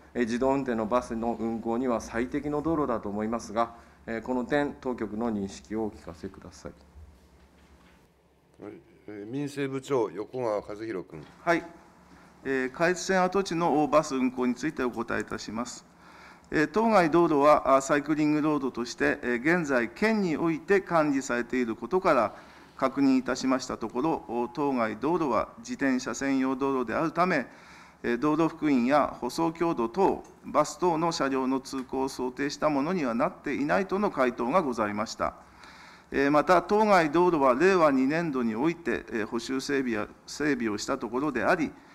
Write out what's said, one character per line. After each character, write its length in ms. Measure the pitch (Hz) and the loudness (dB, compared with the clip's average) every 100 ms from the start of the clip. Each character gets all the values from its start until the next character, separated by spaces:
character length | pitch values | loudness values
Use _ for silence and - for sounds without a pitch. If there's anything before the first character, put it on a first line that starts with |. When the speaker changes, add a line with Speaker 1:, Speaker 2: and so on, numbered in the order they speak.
| - | -8
Speaker 1:
え 60 | 120 | -2
ー、 20 | |
自 160 | 113 120 | -2 0
動 120 | 131 | 0
運 120 | 139 | 0
転 140 | 131 113 | 0 -2
の 100 | 107 | 0
バ 160 | 123 | -2
ス 140 | 123 113 | -2 -4
の 200 | 117 113 | -4 -2
運 180 | 113 113 | -4 -4
行 180 | 113 117 | -4 -2
に 120 | 131 | -2
は 120 | 113 | -2
最 280 | - 117 127 | -4 -4 -4
適 220 | 147 147 | -4 -4
の 120 | 147 | -4
道 140 | 156 156 | -2 0
路 100 | 135 | 0
だ 140 | 110 | -2
と 80 | 104 | -4
思 160 | 104 | -4
い 20 | 107 | -4
ま 140 | 117 | -4
す 120 | 101 | -4
が、 220 | 104 117 - - - - | -2 -2 -4 -20 -18 -10
え 120 | 113 | -8
ー、 40 | |
こ 120 | 113 | -4
の 100 | 127 | -4
点、 320 | 117 147 143 - | -2 -2 -2 -4
当 140 | 131 | -8
局 220 | 113 104 107 | -6 -6 -4
の 160 | 120 | -4
認 160 | 104 98 | -2 -6
識 260 | - - | -10 -8
を 120 | 107 107 | -6 -6
お 40 | |
聞 140 | - | -8
か 100 | - | -16
せ 140 | 85 101 | -14 -14
く 100 | - | -14
だ 120 | 90 | -20
さ 160 | - 73 | -18 -18
い。 40 | - - - - - _ _ - _ - - - _ _ _ _ _ _ - | -18 -20 -20 -20 -20 _ _ -20 _ -20 -20 -20 _ _ _ _ _ _ -20
Speaker 2:
は 60 | 104 | -18
い、 60 | 107 - - - | -18 -20 -20 -16
え 180 | 104 104 | -14 -10
ー、 40 | |
民 140 | 135 143 | -6 -6
政 280 | 139 135 | -6 -6
部 60 | 135 | -6
長、 240 | 131 135 101 | -2 0 0
横 260 | 87 104 127 | -4 -8 -4
川 220 | 120 104 | -2 -2
和 160 | 90 107 | -4 -10
弘 280 | 113 95 | -8 -8
君。 220 | - 78 71 - | -10 -14 -18 -6
Speaker 3:
は 160 | 175 170 | 0 0
い。 80 | - - - - - - - - | -2 -16 -20 -20 -20 -20 -20 -12
え 220 | 131 135 127 | -4 -2 -2
ー、 60 | |
下 160 | - 170 | 0 0
越 120 | 180 | 0
線 220 | - 190 | 0 2
跡 220 | 180 196 | 2 0
地 100 | 190 | 0
の 320 | 170 170 143 143 | 0 2 2 4
バ 160 | 151 | 4
ス 140 | 156 135 | 4 0
運 160 | 127 | 0
行 160 | 127 127 | 0 -2
に 80 | 120 | 0
つ 100 | 156 | -4
い 60 | |
て 100 | 156 | -2
お 80 | 127 | -4
答 260 | 110 113 107 | -4 -4 -4
え 40 | |
い 40 | |
た 140 | 104 107 | -4 -8
し 140 | - | -8
ま 120 | 107 | -8
す。 200 | 127 - - - - - - - - | -8 -12 -20 -20 -20 -20 -20 -20 -4
え 140 | 156 | 0
ー、 20 | 151 | 0
当 220 | 214 226 | 2 4
該 200 | 208 165 | 6 6
道 200 | 170 170 | 4 4
路 100 | 147 | 6
は、 380 | 147 151 - 135 | 6 6 6 2
あ、 40 | |
サ 180 | - 147 | 4 0
イ 40 | |
ク 140 | 143 151 | 0 2
リ 80 | |
ン 80 | 151 | 2
グ 100 | 151 | 2
ロ 140 | 151 147 | 2 0
ー 40 | |
ド 120 | 131 | -2
と 120 | 117 | -4
し 120 | 120 - | -6 -2
て、 240 | 147 - | 0 0
え 40 | 123 | -2
ー、 260 | 120 143 175 | 0 2 2
現 40 | |
在、 240 | 143 127 110 | 2 0 0
県 340 | - 214 220 | 0 0 2
に 140 | 185 143 | 0 0
お 140 | 165 | 0
い 80 | 151 | -2
て 220 | - 196 | 2 2
管 320 | 190 170 151 | 4 2 2
理 100 | 135 | 0
さ 140 | 127 120 | 0 -2
れ 80 | |
て 160 | 117 127 | 0 -2
い 60 | 113 | -2
る 100 | 110 | -4
こ 100 | 117 | -2
と 140 | 185 | 2
か 140 | 180 | 4
ら、 200 | 135 104 - - - - - | 4 2 -2 -20 -20 -20 -4
確 240 | 135 143 | -2 2
認 160 | 139 131 | 4 4
い 60 | |
た 140 | 127 127 | 2 -2
し 100 | 131 | 0
ま 140 | 127 | -2
し 60 | - | -2
た 80 | 117 | -6
と 120 | 110 | -6
こ 140 | 120 | -2
ろ、 220 | 160 143 - | -2 -2 -4
お、 220 | 117 120 | -4 -4
当 200 | - 143 | -2 -2
該 240 | 127 110 107 | 0 -2 -2
道 160 | 143 | -2
路 180 | 175 151 | 0 2
は 200 | 107 - - | 0 0 -6
自 160 | 120 | -12
転 260 | 123 135 127 | -2 0 0
車 160 | 123 110 | -2 -4
専 220 | 139 135 | -2 0
用 180 | 131 131 | 0 0
道 200 | 139 131 | 0 0
路 80 | |
で 120 | 117 110 | -2 -2
あ 60 | |
る 80 | 160 | -2
た 140 | 170 185 | 0 0
め、 200 | 156 - - - - - - | 0 -2 -12 -20 -20 -20 -8
え 120 | 117 | -2
ー、 40 | 120 | 0
道 140 | 147 | 2
路 160 | 156 160 | 2 0
幅 240 | 165 156 | 0 0
員 140 | 131 120 | 2 4
や 300 | 147 - - | 2 2 -2
舗 100 | 123 | -6
装 220 | - 165 | -2 -2
強 200 | 160 170 | 0 -2
度 160 | 135 113 | 0 -2
等、 360 | 185 175 95 - - | 2 2 0 -6 -18
バ 200 | 98 131 | -2 0
ス 160 | 147 - | 0 0
等 180 | 175 160 | 0 2
の 140 | 165 | 0
車 160 | 160 135 | 0 0
両 180 | 131 131 | 0 0
の 140 | 131 | -2
通 240 | 127 135 | -4 -10
行 180 | 123 135 | -6 -4
を 60 | 135 | -4
想 240 | - 127 | -4 -6
定 180 | 127 143 | -4 -6
し 60 | 143 | -2
た 120 | 151 | -2
も 120 | 143 | 0
の 100 | 151 | -2
に 120 | 185 | -2
は 100 | 131 | -2
な 140 | 113 160 | -2 -2
っ 60 | |
て 200 | - 151 | -4 -6
い 100 | 110 | -4
な 140 | 147 185 | 0 0
い 80 | 190 | 0
と 140 | 196 | -2
の 100 | 208 | -2
回 220 | 143 127 | 0 0
答 140 | 120 123 | 0 0
が 140 | 185 | 0
ご 100 | 143 | 0
ざ 160 | 117 104 | 0 -2
い 60 | |
ま 120 | 104 - | -2 -6
し 80 | |
た。 200 | - 82 - - - - - - - - | -4 -4 -4 -16 -20 -20 -20 -20 -20 -4
え 160 | 135 139 | 0 4
ー、 40 | |
ま 100 | 147 | 4
た、 180 | 143 180 | 6 4
当 240 | 175 208 | 4 2
該 280 | 214 190 156 | 6 6 4
道 140 | 160 180 | 4 4
路 120 | 160 | 4
は 160 | 135 | 4
令 220 | 123 185 185 | 4 4 6
和 160 | 156 | 4
二 160 | 135 131 | 4 2
年 240 | 160 170 | 0 -2
度 100 | 131 | -2
に 140 | 117 110 | -2 0
お 120 | 160 | -2
い 60 | |
て、 300 | 165 117 101 - | -2 -2 -4 -4
え 0 | 117 | -4
ー、 40 | 104 | -4
補 120 | 120 | -4
修 220 | - 131 | -4 -4
整 180 | 135 139 | -2 0
備 140 | 127 | 0
や、 160 | 107 104 - - | -2 -4 -10 -14
整 280 | - 147 | -4 0
備 140 | 131 113 | 0 0
を 80 | 104 | -2
し 100 | - | -4
た 120 | 135 | -4
と 100 | 117 | -4
こ 120 | 131 | -4
ろ 100 | 151 | -2
で 140 | 123 | 0
あ 100 | 104 | 2
り、 160 | 175 113 - - | 2 0 -6 -20